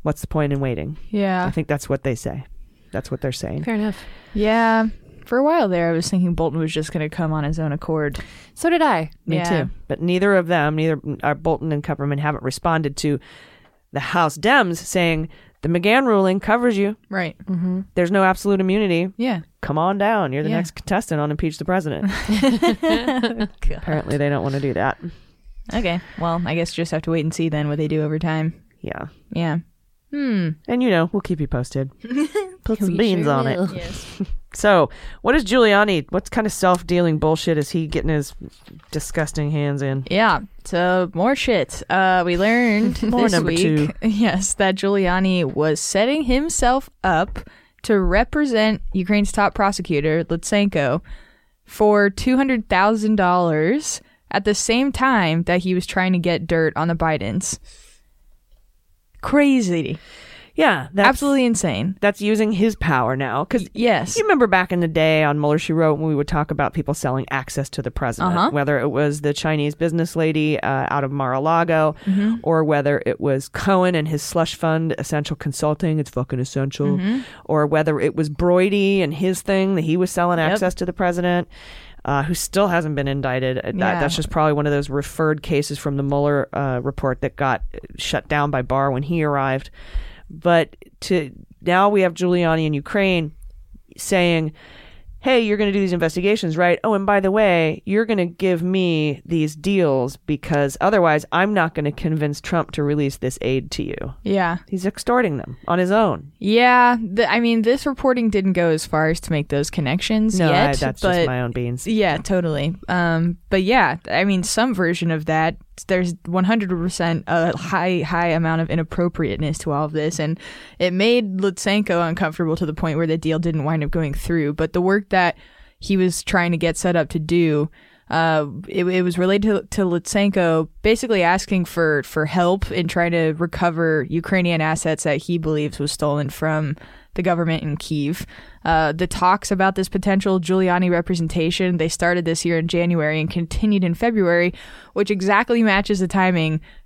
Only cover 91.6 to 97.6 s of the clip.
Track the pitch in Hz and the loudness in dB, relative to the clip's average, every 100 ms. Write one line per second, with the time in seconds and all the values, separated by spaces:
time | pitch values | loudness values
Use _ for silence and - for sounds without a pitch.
91.6 | 175 180 202 208 180 160 180 180 165 160 | 0 4 4 4 2 0 0 2 2 2
92.6 | 156 143 - 208 190 180 151 - - - | 0 -2 -2 0 2 0 -2 -8 -18 -20
93.6 | - - - - - 185 175 165 156 - | -20 -20 -20 -16 -2 2 4 2 -2 -8
94.6 | - - - - - - 262 254 220 208 | -20 -20 -20 -20 -20 -6 0 2 2 2
95.6 | 202 202 190 175 165 180 196 214 175 160 | 2 2 0 0 0 0 0 0 0 2
96.6 | 175 170 226 202 196 202 190 208 208 175 | 2 2 0 0 2 2 4 4 4 4